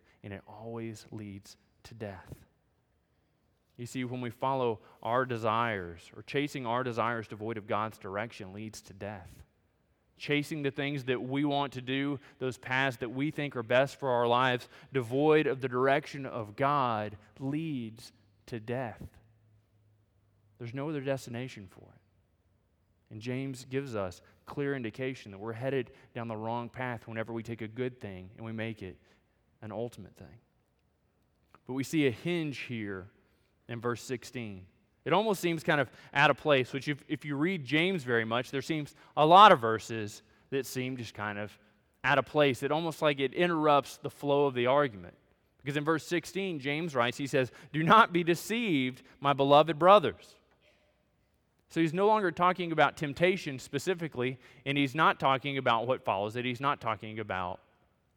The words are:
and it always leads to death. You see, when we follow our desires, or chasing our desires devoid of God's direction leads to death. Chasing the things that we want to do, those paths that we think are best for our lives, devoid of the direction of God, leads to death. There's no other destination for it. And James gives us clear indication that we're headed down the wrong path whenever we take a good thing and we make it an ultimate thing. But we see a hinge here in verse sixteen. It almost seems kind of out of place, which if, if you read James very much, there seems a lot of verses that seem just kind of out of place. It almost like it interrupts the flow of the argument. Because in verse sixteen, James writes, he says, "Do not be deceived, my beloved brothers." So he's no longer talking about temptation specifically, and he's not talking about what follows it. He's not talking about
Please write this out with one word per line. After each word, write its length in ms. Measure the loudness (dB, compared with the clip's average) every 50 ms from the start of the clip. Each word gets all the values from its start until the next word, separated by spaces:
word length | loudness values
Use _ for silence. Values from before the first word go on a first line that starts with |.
| _ _ _ _ -16
and 80 | -14
it 120 | -14 -14 -14 -18
always 600 | -20 -16 -14 -12 -10 -10 -10 -10 -10 -12 -16 -16
leads 480 | -14 -14 -12 -12 -14 -16 -16 -20 -20 _ _ _ _ _ -20
to 100 | -20 -16
death. 400 | -12 -10 -10 -12 -12 -16 -20 -20 -20 -20 _ _ _ _ _ _ _ _ _ _ _ _ _ _ _ _ _ _ _ _ _ _ _ _ _ _ -14
You 100 | -12 -10
see, 160 | -6 -6 -6
when 180 | -6 -6 -6
we 80 | -6 -8
follow 500 | -8 -4 -2 -2 0 0 0 0 -2 -4 -8 -20 -16 -10
our 240 | -4 0 0 0 0
desires, 840 | 0 -2 -2 0 0 2 2 2 0 0 -2 -4 -8 -12 -14 -18 -20 -20
or 60 | -18
chasing 460 | -10 -6 -2 -2 -2 -2 -4 -6 -4 -2
our 160 | -2 -2 -2
desires 440 | -2 -2 -2 0 0 -2 -4 -6 -8
devoid 300 | -10 -8 -8 -6 -6 -6
of 80 | -6
God's 320 | -4 -2 -2 -2 -4 -6 -10
direction 560 | -10 -8 -6 -4 -6 -6 -8 -14 -16 -14 -12
leads 260 | -12 -12 -12 -14 -16 -18
to 100 | -18 -16
death. 360 | -12 -12 -10 -10 -12 -14 -18 -20 -20 -20 _ _ _ _ _ _ _ _ _ _ _ _ _ _ -12
Chasing 440 | -4 -2 0 0 -2 -2 -4 -4
the 80 | -4 -4
things 360 | -2 -2 -4 -4 -4 -4 -2
that 140 | -2 -2 -2
we 260 | -2 -2 -2 0 0
want 280 | 0 0 0 -2 -2 -4
to 80 | -8
do, 380 | -6 -4 -4 -2 -2 -2 -4 -6 -8 -14 -12 -6
those 220 | -6 -6 -6 -6
paths 380 | -6 -2 0 2 2 0 0 -2
that 120 | -6 -6
we 220 | -4 -4 -4 -4
think 240 | -4 -4 -6 -6 -6
are 80 | -6 -2
best 360 | 2 4 4 4 4 0 -4
for 100 | -2 0
our 180 | 2 4 4 4
lives, 420 | 4 6 4 4 2 0 -2 -8 -20 -20 -12 -6 -4
devoid 540 | -4 -2 0 0 2 4 6 6 6 6 2
of 140 | 0 -2
the 60 | -4 -2
direction 600 | 0 2 4 4 4 2 0 -4 -10 -10 -10 -8
of 280 | -8 -8 -8 -8 -4
God, 640 | -2 0 2 2 2 2 0 0 -2 -4 -6 -8 -14 -20 -20 -14 -10
leads 720 | -8 -6 -6 -4 -6 -6 -6 -6 -8 -10 -12 -16 -20 -20 -20 _ _ _ _ _ _
to 140 | -12 -12 -10
death. 420 | -8 -6 -6 -6 -6 -6 -8 -12 -16 -20 _ -20 _ _ _ _ _ _ _ _ _ _ _ _ _ _ _ _ _ _ _ _ _ _ _ _ _ _ _ -16
There's 160 | -14 -12 -10
no 140 | -8 -8 -6
other 120 | -6 -6
destination 680 | -4 -2 -4 -4 -4 -8 -10 -8 -8 -10 -12 -14 -18 -18
for 140 | -20 -20 -20 -20 -20
it. 40 | _ _ _ _ _ _ _ _ _ _ _ _ _ _ _ _ _ _ _ _ _ _ -18
And 80 | -16 -12
James 440 | -8 -6 -6 -6 -6 -8 -10 -12 -12 -8
gives 260 | -6 -6 -6 -4 -4
us 260 | -4 -4 -6 -6 -12 -20 -20 _ _ _
clear 280 | -12 -8 -6 -4 -4 -4
indication 580 | -4 -6 -8 -6 -6 -6 -6 -6 -8 -12 -16
that 60 | -14 -12
we're 160 | -10 -8 -8
headed 380 | -6 -4 -2 -2 -2 -2 -4 -10 -20 -20 -14 -12
down 120 | -10 -8 -8
the 80 | -6
wrong 340 | -6 -6 -4 -4 -4 -6 -8
path 380 | -8 -8 -6 -6 -6 -8 -10 -10
whenever 260 | -6 -6 -6 -6 -6
we 100 | -8 -8
take 180 | -8 -10 -10
a 60 | -10 -10
good 320 | -6 -6 -6 -6 -6 -8
thing 300 | -14 -12 -12 -12 -14 -16 -16 -14
and 80 | -12
we 80 | -10 -8
make 280 | -6 -6 -6 -6 -8
it 160 | -10 -12 -14 -16 _ _ _ _ _ _ _ _ _ _ _ -16
an 100 | -14 -10
ultimate 440 | -8 -8 -8 -8 -10 -14 -20 -20 -20
thing. 240 | -20 -20 -20 -20 -20 _ _ _ _ _ _ _ _ _ _ _ _ _ _ _ _ _ _ _ _ _ _ _ -20 _ -8
But 60 | -6
we 100 | -6 -4
see 240 | -2 0 2 2 2
a 40 |
hinge 480 | 2 0 -4 -4 -2 -2 -2 -4 -6 -8
here 480 | -10 -8 -8 -8 -6 -8 -8 -10 -12 -14 _ _ _ _ _ _ _ _ _ _ _ -12
in 140 | -10 -6
verse 200 | -4 -4 -4 -4
sixteen. 640 | -6 -8 -8 -8 -10 -10 -12 -12 -10 -10 -12 -14 -18 -20 _ _ _ _ _ _ -4
It 100 | 0 2
almost 280 | 2 2 2 0 0
seems 220 | 0 -2 -2 -2 0
kind 180 | 0 2 2
of 80 | 2 0 -4 -18 -14 -4 2
out 160 | 4 4 4
of 80 | 4 2
place, 360 | 2 4 4 4 2 0 -4
which 140 | -6 -4 -4
if, 160 | -6 -6 -6 -8
if 180 | -8 -6 -6
you 100 | -4 -4
read 300 | -2 0 0 -2 -2 -4
James 380 | 0 0 2 2 2 0 -2 -2
very 220 | 0 2 2 2
much, 260 | 2 0 -2 -2 -2
there 100 | -4 -6
seems 340 | -4 -2 -4 -4 -4 -8 -12 -20 -20 -6 2 4
a 80 | 6
lot 260 | 10 12 12 12 12
of 80 | 10 8
verses 640 | 4 2 0 0 -2 -6 -6 -6 -6 -8 -10 -14 -20 _ _ _ _ -6
that 140 | -4 -4 -4
seem 300 | -4 -6 -6 -6 -6 -6
just 180 | -8 -10 -10 -10
kind 240 | -8 -6 -6 -4 -6
of 180 | -8 -10 -10 -16 _ _ _ _ _ _ _ _ 2
out 140 | 4 4 4
of 80 | 4
place. 380 | 2 4 4 4 4 4 0 -2
It 80 | -2
almost 300 | -2 -2 -2 -4 -4 0
like 180 | 2 2 2 2
it 140 | 0 -2 0
interrupts 640 | 0 0 2 2 2 4 6 6 6 4 2 -6 -10
the 120 | -10 -10
flow 360 | -10 -6 -2 2 2 4 4
of 80 | 2 2
the 140 | 2 2 4
argument. 480 | 4 4 4 2 -2 -8 -16 -18 -20 _ _ _ _ _ _ _ _ _
Because 160 | -8 -4 -4 -2
in 60 | 0
verse 220 | 0 0 0 0
sixteen, 540 | -2 -4 -4 -4 -4 -6 -6 -6 -4 -6 -6
James 360 | -4 -4 -4 -4 -4 -2 0
writes, 220 | 0 0 0 0 -4
he 100 | -4 -2
says, 240 | 0 0 0 0 -4 -14 -14 -8 -4
"Do 100 | 0 4
not 300 | 8 8 8 8 8 4
be 100 | 0 2
deceived, 800 | 2 0 -2 -2 -4 -4 -2 0 2 2 2 0 0 -4 -8 -14 -20 -12 -4
my 140 | 0 0 2
beloved 440 | 4 6 8 8 8 8 6 4 4
brothers." 580 | 8 8 8 8 8 4 -2 -4 -12 -20 -20 _ _ _ _ _ _ _ _ _ _ _ _ _ _ _ _ _ _ _ _ _ _ _ _ _ _ _
So 100 | -2 0
he's 140 | 0 0 2
no 140 | 2 4 4
longer 240 | 4 4 2 0
talking 420 | 0 2 2 2 2 2 -2 -2 4
about 240 | 4 4 4 4 0
temptation 600 | -6 -6 -2 2 2 2 2 0 -2 -8 -10 -10
specifically, 800 | -10 -6 -6 -4 -2 -2 -2 -2 -4 -6 -4 -2 -2 -2 -4 -6 -14 -20 -20 -12 -6
and 120 | -2 0 0
he's 160 | 0 0 2
not 280 | 2 2 2 2 2
talking 360 | 2 2 2 2 0 -4 -4 0
about 300 | 2 4 4 4 4 0
what 160 | -2 -2 0
follows 320 | 0 0 0 0 -2 -4
it. 80 | -4 -4
He's 160 | -4 -4 -2
not 220 | -2 -2 -2 -2
talking 380 | -2 -4 -4 -4 -6 -12 -10 -10
about 420 | -8 -6 -4 -4 -4 -6 -8 -10 _ _ _ _ _ _ _ _ _ _ _